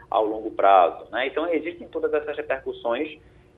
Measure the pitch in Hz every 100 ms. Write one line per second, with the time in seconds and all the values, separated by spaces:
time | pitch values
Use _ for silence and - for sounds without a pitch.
0 | - 101 107 110 110 - 98 98 82 -
1 | - 113 135 151 175 151 160 170 - 160
2 | 156 151 151 147 - 135 131 123 117 123
3 | 156 - - _ _